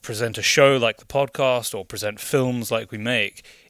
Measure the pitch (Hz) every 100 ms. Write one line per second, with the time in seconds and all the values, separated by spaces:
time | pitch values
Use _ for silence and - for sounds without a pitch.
0 | - 110 117 107 - - 139 135 117 -
1 | - 139 139 - 135 123 113 104 92 107
2 | 104 104 - 143 127 123 110 113 110 110
3 | 113 123 101 - - -